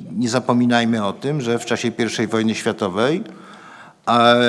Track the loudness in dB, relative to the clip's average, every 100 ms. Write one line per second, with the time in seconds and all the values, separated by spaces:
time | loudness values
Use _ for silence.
0 | -8 -4 0 0 0 2 2 2 2 0
1 | -2 -4 -4 -4 -2 -2 -2 -2 -2 -2
2 | -4 -2 -2 0 0 -2 -4 -2 -2 0
3 | 0 0 -4 -14 -20 -20 -20 -20 -20 -10
4 | 0 4 6 6